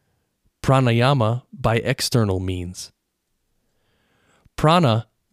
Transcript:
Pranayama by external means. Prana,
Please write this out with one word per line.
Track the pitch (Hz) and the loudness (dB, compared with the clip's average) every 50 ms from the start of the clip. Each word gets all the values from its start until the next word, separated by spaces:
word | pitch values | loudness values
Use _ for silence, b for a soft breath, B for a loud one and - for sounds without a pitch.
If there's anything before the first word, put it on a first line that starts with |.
| _ _ _ _ _ _ _ _ _ _ _ - | _ _ _ _ _ _ _ _ _ _ _ -8
Pranayama | - - 135 135 131 120 117 117 120 135 143 131 110 107 117 123 _ _ | 0 2 2 2 2 2 2 2 2 2 2 2 0 0 -2 -4 _ _
by | - 143 120 113 113 117 | -16 -4 -2 -2 -2 0
external | - 117 - - - - - 120 110 101 92 92 | -2 -4 -4 -4 -4 -2 0 0 0 0 -2 -4
means. | 92 92 92 90 87 90 90 - - - _ _ _ _ _ _ _ _ _ _ _ _ _ _ _ _ _ _ _ _ _ _ _ _ _ _ _ _ _ _ _ _ - | -4 -6 -6 -8 -8 -10 -12 -16 -18 -20 _ _ _ _ _ _ _ _ _ _ _ _ _ _ _ _ _ _ _ _ _ _ _ _ _ _ _ _ _ _ _ _ -6
Prana, | - - 151 170 185 165 120 110 113 - _ _ _ _ _ | 0 2 2 4 4 4 4 2 0 -2 _ _ _ _ _